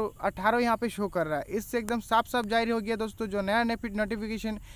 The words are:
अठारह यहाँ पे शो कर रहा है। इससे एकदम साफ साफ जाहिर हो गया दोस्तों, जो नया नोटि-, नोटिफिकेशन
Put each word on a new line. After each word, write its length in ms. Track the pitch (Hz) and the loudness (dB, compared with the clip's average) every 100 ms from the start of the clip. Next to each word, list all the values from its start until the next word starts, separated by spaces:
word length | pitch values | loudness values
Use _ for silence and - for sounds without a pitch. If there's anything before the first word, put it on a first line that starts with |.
| 220 - | 0 -2
अठारह 360 | 196 185 196 240 | -2 2 4 4
यहाँ 200 | 240 226 | 4 2
पे 120 | 233 | 0
शो 180 | - 202 | -2 -2
कर 200 | 180 156 | 0 0
रहा 120 | 151 | 0
है। 60 | - | -2
इससे 280 | 202 - 240 | -4 -2 -4
एकदम 220 | 214 240 | -2 -2
साफ 280 | - 226 233 | 2 2 4
साफ 180 | 247 214 | 0 2
जाहिर 260 | 226 233 | 2 2
हो 80 | 233 | 0
गया 160 | 208 220 | 0 -2
दोस्तों, 320 | 220 - 220 | -4 -4 -4
जो 140 | 202 | -2
नया 220 | 196 220 | 2 2
नोटि-, 320 | 233 233 233 202 | 2 0 -2 -2
नोटिफिकेशन 640 | 214 220 214 220 220 214 - | -2 -2 -4 -4 -4 -6 -8